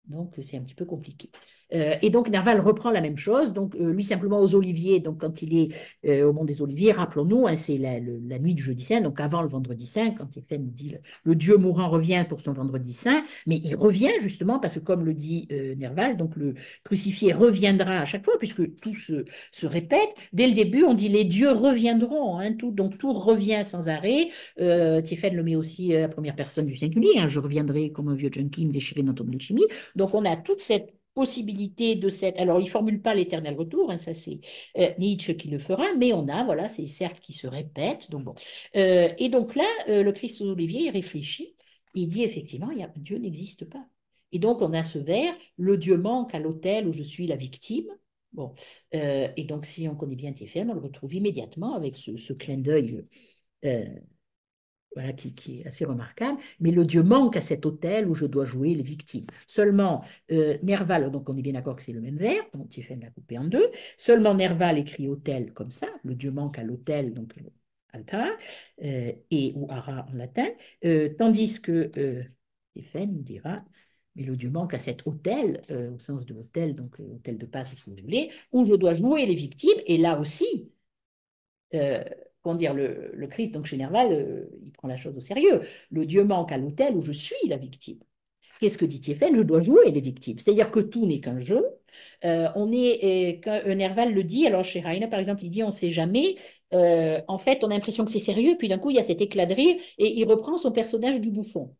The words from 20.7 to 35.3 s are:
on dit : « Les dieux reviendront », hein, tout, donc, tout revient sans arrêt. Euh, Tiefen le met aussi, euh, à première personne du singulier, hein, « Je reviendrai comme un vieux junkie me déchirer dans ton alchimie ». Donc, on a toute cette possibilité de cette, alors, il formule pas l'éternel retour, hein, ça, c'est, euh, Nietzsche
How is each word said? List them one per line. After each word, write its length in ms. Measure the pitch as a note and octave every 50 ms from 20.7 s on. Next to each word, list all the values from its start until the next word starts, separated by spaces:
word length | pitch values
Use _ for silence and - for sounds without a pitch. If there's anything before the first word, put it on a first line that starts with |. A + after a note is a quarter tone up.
| G3+ C4+ F4
on 100 | D#4+ A#3+
dit : « 140 | G3 G#3 G#3
Les 140 | G3+ G#3+ G#3+
dieux 280 | F3+ E3+ G3+ C4+ C#4+
reviendront », 840 | B3+ G#3 A#3 C#4 C4 A#3 A3+ A#3 A#3 A3+ A#3 A#3+ D4 D4+ C#4 G#3 F3 F3
hein, 160 | F#3+ G#3+ A3+
tout, 160 | A3 B3 A#3+
donc, 260 | G#3 G3+ F#3+ G3 G3
tout 160 | - - C4+
revient 480 | B3 G3+ F#3 G#3+ A3+ G#3 G3 G#3 A3 G#3
sans 280 | G3+ G3+ - F3 E3 E3
arrêt. 400 | D#3 D3+ E3+ G#3 B3+ D4 E4+ E4 - - - - _ -
Euh, 440 | F3+ F3 E3+ F3 E3+ D#3+ D#3+ D#3+
Tiefen 340 | D#3+ - F3 E3 - G3 F3+
le 60 | E3+
met 140 | E3 E3 D#3+
aussi, 380 | D#3+ D#3 D#3+ - - F3+ F3+ E3
euh, 120 | D#3 D#3
à 20 | D#3
première 260 | D#3 - D#3 D3 D3
personne 300 | - C#3 - - D#3+ D#3
du 120 | C#3+ C3
singulier, 420 | B2+ D3 D#3 D#3+ A3+ B3 G#4 G4 A#3
hein, « 80 | E3+ -
Je 120 | - D3
reviendrai 520 | C3+ C#3+ C#3+ D3+ D3 C#3+ C#3 D3+ D#3 D3
comme 160 | D3+ - C#3+ D3
un 60 | C#3+
vieux 160 | C3+ C#3+ C#3
junkie 320 | - C#3+ C#3 C#3+ D3 - E3
me 80 | D#3
déchirer 300 | C#3 C#3 B2+ - - D3
dans 100 | C#3 C3+
ton 160 | C3 C3 A#2 B2
alchimie ». 360 | B2+ C3 - - G3 C4+ G#4 A4 - - - - _ F#3
Donc, 160 | G3 F#3+ G3+
on 100 | G#3+ G#3
a 120 | F#3 E3
toute 260 | D#3+ - - G4 G4
cette 320 | - - A3 G3 - - _ _ _ _
possibilité 840 | _ C4+ C4+ B3+ - B3 A3 G#3 G3+ G3 G3+ G3 G3 - A#3 A3+ A3
de 120 | F#3 F3+ G3
cette, 300 | F#3+ - G3 F#3+ F#3 F3+
alors, 220 | F#3 F3+ E3 F3+
il 100 | F#3+ F#3
formule 320 | - A3 G#3+ A3 G#3+ G3+
pas 140 | - A3+ G#3+
l'éternel 400 | G3 F3+ F3 F3 D#3+ D#3 D3 C#3+
retour, 340 | D3 E3 E3 E3+ E4+ F#4+ C4+
hein, 60 | F3
ça, 180 | E3 E3 E3 E3
c'est, 240 | E3 - E3 D3 D3 - - - - - - _ -
euh, 120 | F3+ - - F3+
Nietzsche 340 | F#3 G#3 G3+ F#3+ - -